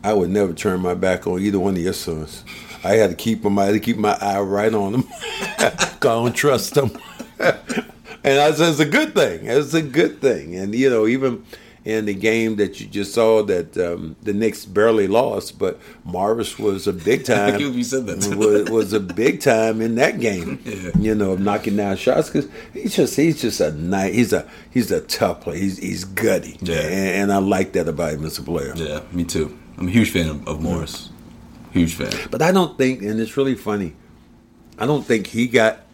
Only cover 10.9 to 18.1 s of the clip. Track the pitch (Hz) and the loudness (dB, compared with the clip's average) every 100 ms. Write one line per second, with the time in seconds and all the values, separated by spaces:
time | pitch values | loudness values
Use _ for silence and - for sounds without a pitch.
10.9 | 117 107 131 135 113 - - - - - | 4 2 2 0 -4 -12 -20 -20 -14 -4
11.9 | 110 104 95 110 113 113 104 101 - 104 | -2 -2 0 2 2 0 0 -2 -2 -8
12.9 | 101 95 117 113 110 104 90 82 - 87 | -6 -2 2 4 4 4 -2 -2 -4 -2
13.9 | 87 80 - 107 101 110 - - 92 113 | -4 -8 -8 -4 0 0 -2 -4 2 4
14.9 | 110 98 110 127 101 - - 92 - - | 4 4 2 2 -2 -8 -4 -4 -4 -16
15.9 | - - 90 101 117 104 - 107 98 101 | -18 -8 -2 0 0 -4 -2 -2 0 -2
16.9 | 90 82 139 - 107 101 101 143 123 120 | -2 0 0 2 2 2 0 -2 -4 -2
17.9 | 131 110 | -4 -4